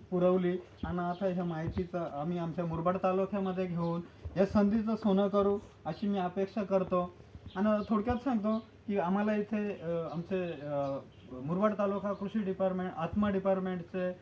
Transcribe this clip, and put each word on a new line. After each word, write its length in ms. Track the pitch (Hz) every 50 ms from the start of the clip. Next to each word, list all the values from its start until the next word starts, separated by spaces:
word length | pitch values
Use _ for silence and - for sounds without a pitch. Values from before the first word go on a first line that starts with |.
| - -
पुरवली 460 | 185 175 180 180 185 185 180 175 180 180 - - - - -
आणि 140 | 165 170 180
आता 260 | 175 175 175 - 196
ह्या 180 | 185 175 185 175
माहितीचं 800 | 170 160 160 165 165 - 190 180 170 180 175 165 139 139 143
आम्ही 160 | 151 175 180
आमच्या 280 | 175 165 165 147 180 175
मुरबाड 320 | 165 165 160 165 180 185 180 -
तालुक्यामध्ये 600 | 185 185 190 190 190 208 196 190 185 175 185 185
घेऊन 360 | 175 170 170 170 170 170 170 170 - - - - - -
या 80 | 175 196
संधीचं 500 | 190 - 208 202 202 214 226 208 220 220
सोनं 320 | 214 - 202 190 196 202
करू 320 | 196 196 202 196 202 202 208 - - - - -
अशी 220 | 151 165 - 208
मी 100 | 202 202
अपेक्षा 460 | 196 180 175 180 196 196 190 - 220 196
करतो. 520 | 190 196 190 180 - 185 180 180 - - - - - - - - - -
आणि 280 | 190 208 214 214 208 196 -
थोडक्यात 260 | 226 208 208 247 247
सांगतो 440 | 233 - 277 240 208 196 220 220 226 - - - - -
की 100 | 226 202
आम्हाला 380 | 196 165 180 190 208 208 214 214
इथे, 460 | 208 202 - 214 208 208 202 185 -
अ, 260 | 160 170 170 170 165 147
आमचे, 400 | 147 170 165 - 190 185 180 170
अ, 480 | 160 135 147 147 147 143 139 139 139 131 - - - - - -
मुरबाड 420 | 127 127 135 151 175 185 214 214 208
तालुका 360 | 208 202 196 202 196 185 202 196
कृषी 300 | 196 202 190 - 220 196
डिपार्टमेंट, 480 | 190 185 190 190 190 185 185 180 180 -
आत्मा 320 | - 165 170 - 208 208 208
डिपार्टमेंटचे 840 | 190 190 190 196 190 190 185 185 185 175 170 - - 185 180 180 180 -